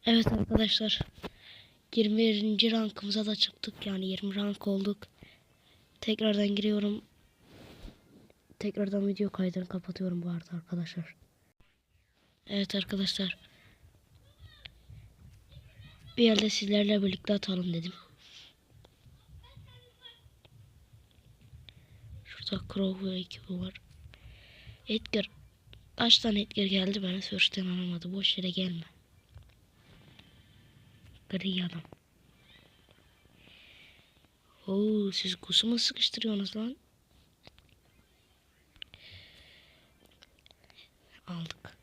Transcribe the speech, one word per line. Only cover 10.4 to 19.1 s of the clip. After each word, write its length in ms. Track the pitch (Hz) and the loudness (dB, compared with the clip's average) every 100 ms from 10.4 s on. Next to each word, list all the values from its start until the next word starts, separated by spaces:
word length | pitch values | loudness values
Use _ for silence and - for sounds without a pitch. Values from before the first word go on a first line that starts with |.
| - | -6
arkadaşlar. 640 | 175 165 175 165 - 165 - - _ _ _ - _ _ _ _ _ _ _ - | -10 -6 -4 -4 -6 -10 -14 -20 _ _ _ -20 _ _ _ _ _ _ _ -4
Evet 280 | 202 196 202 | -2 0 0
arkadaşlar. 600 | 185 196 196 - 190 - - - - - - - _ - - 587 - 622 - - - - - - - - - - - - - - - - | -2 -2 0 0 -4 -4 -14 -20 -20 -20 -20 -20 _ -20 -20 _ -20 -20 -20 -20 -20 -20 -20 -20 -20 -20 -20 -20 -20 -20 -20 -20 -12 6
Bir 140 | 233 | 6
elde 180 | 214 214 | 8 4
sizlerle 540 | - 202 208 202 208 | 0 2 4 4 4
birlikte 300 | 196 190 - | 2 0 0
atalım 400 | 202 - 185 180 | 0 0 -2 0
dedim. 200 | 165 170 - - - - - - _ _ - - _ - | -2 -4 -12 -20 -20 -20 -20 -20 _ _ -20 -20 _ -20